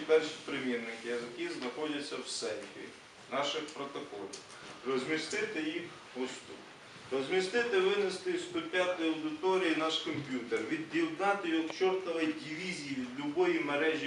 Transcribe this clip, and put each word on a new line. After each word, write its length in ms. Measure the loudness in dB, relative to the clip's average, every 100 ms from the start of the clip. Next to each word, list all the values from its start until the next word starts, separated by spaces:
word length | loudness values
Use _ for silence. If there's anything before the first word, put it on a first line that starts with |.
| 6
перші 220 | 6 6 -4 -4
примірники, 600 | -2 0 0 -2 -6 -4 -4 -4 -4
які 160 | -4
знаходяться 640 | -4 -6 -2 -2 -2 -4 -6 -6
в 40 |
сейфі 540 | -4 -4 -4 -8 -10 -12 -14 -18 -18 -4
наших 340 | 0 0 0 -4
протоколів, 720 | -6 -6 -6 -8 -8 -8 -10 -14 -14 -14 -8 0
розмістити 760 | 0 2 0 0 0 0 0
їх 200 | -2 -2 -6 -12 -10 -6
ось 140 | -4 -6 -12
тут. 80 | -16 -16 -18 -18 -16 -2 0
Розмістити, 600 | 2 2 4 4 4 6
винести 580 | 6 6 2 0 0 0
з 40 |
сто 200 | 0 -2
п'ятої 480 | 0 2 2 4 2
аудиторії 680 | 2 0 0 4 4 4 4
наш 220 | 2 0
комп'ютер, 640 | 0 -4 -2 -4 0 -2 0
від'єднати 760 | -2 0 2 2 2 2 2 2
його 180 | 2 0
к 60 | 2
чортовій 460 | 4 4 0 0 0 0 -4
дивізії 480 | -4 -4 -4 -4 -4
від 280 | -4 -4 -2
любої 340 | 4 4 4
мережі 460 | 2 2 2 2